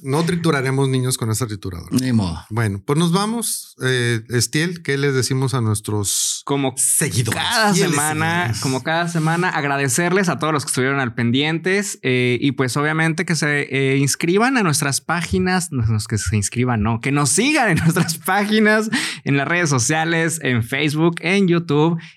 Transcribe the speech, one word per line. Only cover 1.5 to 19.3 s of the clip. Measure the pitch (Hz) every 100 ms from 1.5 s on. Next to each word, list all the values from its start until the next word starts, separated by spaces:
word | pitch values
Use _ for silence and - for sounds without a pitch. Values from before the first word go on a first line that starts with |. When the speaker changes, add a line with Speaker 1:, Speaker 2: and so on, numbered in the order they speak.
| 104 98 87 78 127
Speaker 2:
Ni | 127
modo. | 117 92 80 -
Speaker 1:
Bueno, | 107 110 98
pues | - 147
nos | 175
vamos. | 180 208 233 220 - - -
Eh, | 131 127 120 117 113
Estiel, | 120 - 147 170 170
¿qué | 160 139
les | 143
decimos | 131 123 131 131
a | 131
nuestros | 110 104 - 107 101 - - -
Speaker 3:
Como | - 139 135 135
Speaker 1:
seguidores? | - - 147 - 110 -
Speaker 3:
cada | - - -
Speaker 1:
Fieles | 175 165
Speaker 3:
semana, | 147 151 156 160 170
Speaker 1:
seguidores. | 175 113
Speaker 3:
como | 139 135
cada | 131 165 175
semana, | 170 156 170 180
agradecerles | 156 143 139 139 - 175 185 180
a | 131
todos | 151
los | 151 -
que |
estuvieron | - 127 139
al | 127
pendientes, | 113 117 127 147 165 170 190 196 -
eh, | 127 127 123 123
y | 139
pues | - 131 147
obviamente | 151 160 160 160
que | 160 160
se, | 151 147 -
eh, | 135 135 135
inscriban | 139 - 170 190 240 269
a |
nuestras | 185 135 139 131
páginas, | - 165 - 196 185 185 170
no, | 139 113
no, | 110 -
que | 107
se | - 107
inscriban, | 101 - 123 117
no, | 104 113
que | 135
nos | 143 143
sigan | - 254 311 226
en | 160
<laughs> |
nuestras | 165 175 156 -
páginas, | - 190 208 214 214 214 220 240 330 -
en | 139